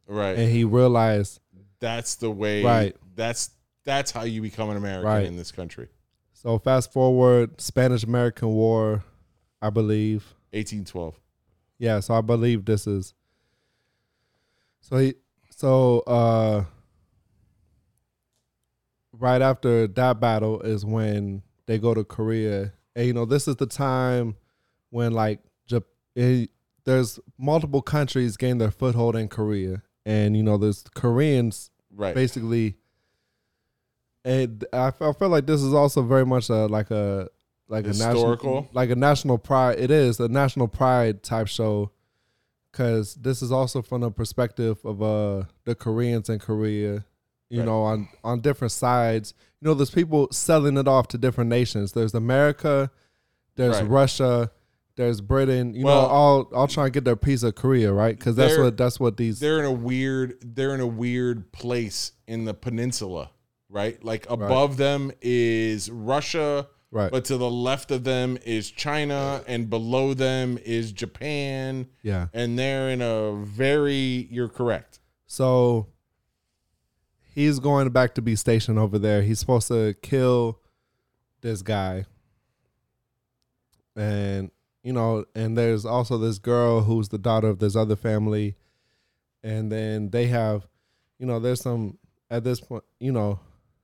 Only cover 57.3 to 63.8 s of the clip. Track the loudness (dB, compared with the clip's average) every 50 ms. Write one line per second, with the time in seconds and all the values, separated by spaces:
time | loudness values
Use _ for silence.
57.3 | 0 2 0 -2 -2 0 2 2 4 4 4 4 4 4 2 2 0 0 -2 0
58.3 | 2 4 4 4 6 4 4 4 2 2 0 0 0 0 -2 -2 0 0 -2 -4
59.3 | -2 -2 -2 0 0 0 0 0 -2 -2 -2 -4 -2 -2 -2 -2 -2 -2 -4 -6
60.3 | -8 -12 -18 -12 -6 -4 -4 -4 -2 -2 -4 -4 -4 -4 -4 -2 -2 -2 -2 -2
61.3 | -2 -4 -8 -16 -16 -10 -8 -4 -4 -4 -4 -6 -6 -8 -8 -10 -12 _ _ -10
62.3 | -8 -6 -6 -6 -8 -8 -8 -8 -6 -4 -4 -4 -4 -6 -8 -8 -10 -10 -12 -12
63.3 | _ _ _ _ _ _ _ _ -6 -4